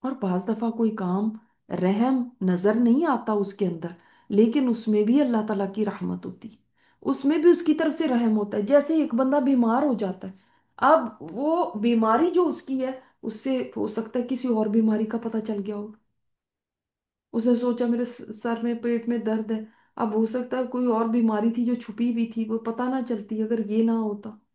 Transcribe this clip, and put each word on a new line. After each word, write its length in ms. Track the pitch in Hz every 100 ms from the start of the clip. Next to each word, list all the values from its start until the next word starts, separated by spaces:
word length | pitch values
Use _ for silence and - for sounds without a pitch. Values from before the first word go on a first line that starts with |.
और 100 | 254
बाज़ 320 | 294 196 180 190
दफ़ा 240 | 220 233
कोई 200 | 226 226 208
काम 340 | 185 185 214 214 _ _ _
रहम 640 | 170 185 202 240 262 247 -
नज़र 320 | 185 180 190 220
नहीं 280 | 240 247 330
आता 280 | 247 233 214
उसके 280 | 196 -
अंदर, 300 | 190 165 170 - _ _ _
लेकिन 380 | 202 226 285 262
उसमें 360 | 226 - 214
भी 140 | 214 262
अल्लाह 260 | 277 226 214
ताला 200 | 202 196
की 160 | 202
रहमत 420 | 208 190 180 180 185
होती 220 | - -
है, 100 | - _ _ _ _
उसमें 380 | - 269 277 320
भी 80 | 320
उसकी 240 | 339 -
तरफ 200 | 302 320
से 120 | - 320
रहम 300 | 247 233 214
होता 200 | 208 214
है। 60 | 208
जैसे 360 | 285 285 320
एक 120 | 294
बंदा 260 | 233 262 285
बीमार 460 | 269 269 226 240 294
हो 80 | 226
जाता 320 | 196 185 190
है, 100 | - _ _ _ -
अब 400 | 262 320 240 -
वो 500 | 151 180 294 330 339 214
बीमारी 540 | 226 233 220 233 339
जो 140 | 349 349
उसकी 320 | 247 - 262
है, 220 | 254 262 - _
उससे 340 | - 214 269 254 247 -
हो 100 | 214
सकता 300 | 214 226 254
है 60 | 240
किसी 220 | 254 262
और 180 | 226 214
बीमारी 360 | 220 220 214 220
का 120 | 233
पता 220 | 233 220
चल 180 | 214 214
गया 180 | 196 208
हो, 180 | 208 214 _ _ _ _ _ _ _ _ _ _ _ _ _
उसने 200 | 233 226 240
सोचा 300 | 247 240 240
मेरे 180 | 233
स-, 280 | 240 - -
सर 300 | 214 240 233
में, 180 | 233 233
पेट 280 | 233 233 226
में 140 | 240
दर्द 280 | 214 220 214
है, 140 | 220 220 _ _ -
अब 180 | 220 214
हो 80 | 220
सकता 300 | 233 247 254
है 80 | 247
कोई 200 | 247 247
और 200 | 220 226
बीमारी 420 | 233 226 214 233
थी 140 | 233
जो 100 | 240 240
छुपी 360 | - 208 240
हुई 140 | 233 226 226
थी, 80 |
वो 140 | 220 226
पता 280 | 226 226 254
ना 120 | 262
चलती 380 | 240 226 196 220
अगर 180 | 220 233 214
ये 120 | 214
ना 80 | 226
होता। 460 | 226 214 208 214 - _